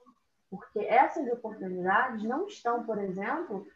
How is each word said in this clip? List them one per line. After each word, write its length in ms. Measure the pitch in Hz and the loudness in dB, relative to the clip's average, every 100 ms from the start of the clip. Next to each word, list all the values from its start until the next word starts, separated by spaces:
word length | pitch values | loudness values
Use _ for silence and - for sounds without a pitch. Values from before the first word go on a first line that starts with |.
| - _ _ _ _ | -20 _ _ _ _
Porque 300 | 185 - 208 | -14 -8 -4
essas 460 | - 240 330 339 240 | 4 6 6 2 -2
oportunidades 920 | 240 214 196 190 180 180 208 254 226 | -2 -4 -6 -6 -2 2 4 2 0
não 220 | 220 277 403 | -2 -2 -4
estão, 360 | - 240 240 | -4 0 0
por 140 | 226 208 | 0 -2
exemplo, 680 | 196 185 208 302 359 202 - | -2 -2 -2 -4 -4 -8 -10